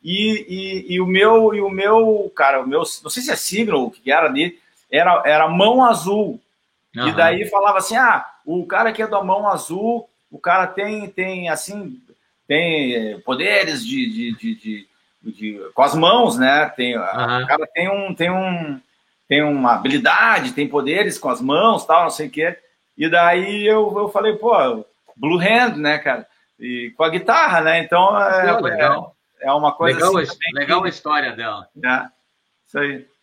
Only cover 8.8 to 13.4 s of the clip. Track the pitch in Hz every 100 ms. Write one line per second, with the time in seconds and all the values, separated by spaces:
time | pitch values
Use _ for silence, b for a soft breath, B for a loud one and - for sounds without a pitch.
8.8 | 226 220 214 208 190 190 208 180 - 180
9.8 | 220 233 - _ _ - 180 180 180 190
10.8 | 202 214 202 - 185 185 175 156 - 202
11.8 | 180 127 _ _ _ _ _ 147 170 156
12.8 | 131 120 110 101 - 131